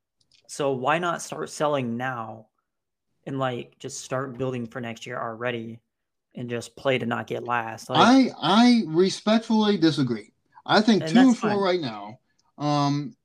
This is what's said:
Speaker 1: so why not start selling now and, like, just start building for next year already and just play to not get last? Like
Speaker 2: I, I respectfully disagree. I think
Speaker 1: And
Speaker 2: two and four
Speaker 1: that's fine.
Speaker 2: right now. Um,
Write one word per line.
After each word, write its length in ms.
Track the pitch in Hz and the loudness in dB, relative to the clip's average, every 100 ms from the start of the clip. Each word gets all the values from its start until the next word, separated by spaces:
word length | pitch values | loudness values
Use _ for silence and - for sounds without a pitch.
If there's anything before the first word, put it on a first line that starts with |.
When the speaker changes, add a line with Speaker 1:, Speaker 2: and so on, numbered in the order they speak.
| _ _ _ _ _ | _ _ _ _ _
Speaker 1:
so 260 | - 143 | -4 -2
why 260 | 131 127 160 | -2 0 0
not 220 | 175 165 | 0 -6
start 280 | - 143 156 | -8 -10 -10
selling 460 | - 151 143 123 117 | -4 -2 -2 -2 -6
now 520 | 127 123 110 113 - _ _ _ _ _ _ _ - | -6 -8 -10 -14 -20 _ _ _ _ _ _ _ -10
and, 140 | 139 | -6
like, 400 | 131 123 - _ | -4 -6 -12 _
just 220 | 131 - | -14 -14
start 360 | - 131 135 120 | -8 -6 -6 -6
building 300 | 131 127 113 | -6 -6 -8
for 140 | 135 | -10
next 240 | 117 113 - | -10 -12 -12
year 120 | 123 | -8
already 600 | 120 113 120 120 113 113 _ _ _ _ _ | -8 -6 -6 -6 -8 -16 _ _ _ _ _
and 160 | - 120 | -14 -8
just 260 | 120 113 - | -8 -10 -4
play 220 | 139 131 | 0 0
to 80 | 117 | 0
not 220 | 117 113 | -4 -6
get 160 | 120 | -8
last? 460 | 120 120 113 110 - | -4 -4 -4 -10 -4
Like 100 | 131 | 4
Speaker 2:
I, 300 | 196 269 254 - | 6 6 4 0
I 420 | 147 202 247 240 165 | 2 6 6 4 2
respectfully 880 | 156 190 - - 220 220 220 214 202 | 2 2 2 0 0 2 2 2 4
disagree. 540 | 160 147 127 110 - _ _ - - | 2 2 0 -2 -8 _ _ -16 0
I 160 | 170 | 2
think 220 | 220 202 | 4 4
Speaker 1:
And 80 | 160 | 4
Speaker 2:
two 80 | 220 | 6
and 180 | 262 233 | 6 6
four 120 | - | 0
Speaker 1:
that's 80 | 202 | 0
fine. 20 | |
Speaker 2:
right 200 | 196 180 | 0 0
now. 380 | 139 107 101 120 _ _ _ - | -4 -8 -12 -16 _ _ _ -6
Um, 580 | 147 147 143 143 143 - | -2 0 0 -2 -6 -14